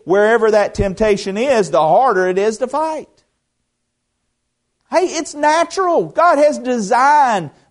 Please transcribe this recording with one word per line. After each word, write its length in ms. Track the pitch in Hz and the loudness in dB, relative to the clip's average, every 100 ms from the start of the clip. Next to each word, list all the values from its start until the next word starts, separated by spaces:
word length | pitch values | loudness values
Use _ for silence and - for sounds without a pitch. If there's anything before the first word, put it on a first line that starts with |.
wherever 480 | - 196 214 226 220 | -2 2 2 2 2
that 240 | 214 202 - | 2 0 -2
temptation 640 | 196 180 220 196 196 196 | -4 -2 -2 -2 -4 -4
is, 340 | 277 233 165 | 0 0 0
the 80 | 160 | 0
harder 480 | 156 190 262 190 185 | 2 2 2 0 0
it 100 | 185 | 0
is 200 | 214 220 | -2 -4
to 100 | 254 | -6
fight. 400 | 285 320 311 - _ _ _ _ _ _ _ _ _ _ _ _ _ _ _ _ _ - | -4 -6 -8 -14 _ _ _ _ _ _ _ _ _ _ _ _ _ _ _ _ _ -4
Hey, 140 | 302 359 | -2 -2
it's 300 | 302 311 294 | -4 -10 -2
natural. 680 | 302 320 339 - 359 311 165 | 0 0 -2 -2 0 0 -2
God 340 | 302 339 285 | 0 2 4
has 180 | 294 233 | 2 0
designed 960 | 247 247 190 240 277 294 262 202 151 _ _ | -4 -4 0 2 4 4 2 0 -4 _ _